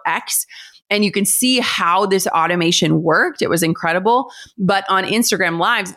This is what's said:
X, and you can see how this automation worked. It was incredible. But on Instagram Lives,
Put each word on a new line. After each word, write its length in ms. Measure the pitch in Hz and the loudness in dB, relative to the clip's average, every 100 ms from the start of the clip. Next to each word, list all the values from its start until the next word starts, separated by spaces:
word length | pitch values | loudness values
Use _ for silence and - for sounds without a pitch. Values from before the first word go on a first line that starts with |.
| - | -4
X, 400 | 170 - - - - - - - | -4 -4 -6 -6 -12 -20 -16 -4
and 160 | 208 208 | 0 0
you 60 | |
can 120 | 202 | 0
see 360 | 196 - 254 254 | 0 0 2 2
how 480 | 240 - 175 185 202 | 0 -2 0 2 2
this 180 | 190 - | 0 0
automation 760 | 165 165 175 165 175 160 160 | 0 0 0 0 2 2 2
worked. 400 | 165 170 330 - | 2 2 0 -2
It 60 | - | -2
was 120 | 170 | 0
incredible. 680 | 165 160 170 175 202 247 262 - - - | 0 -2 -2 0 2 0 0 -10 -18 -4
But 260 | 190 196 196 | 0 0 0
on 160 | 190 185 | 0 0
Instagram 540 | 220 240 190 175 170 | 0 0 0 0 0
Lives, 340 | 190 233 185 | 0 0 -4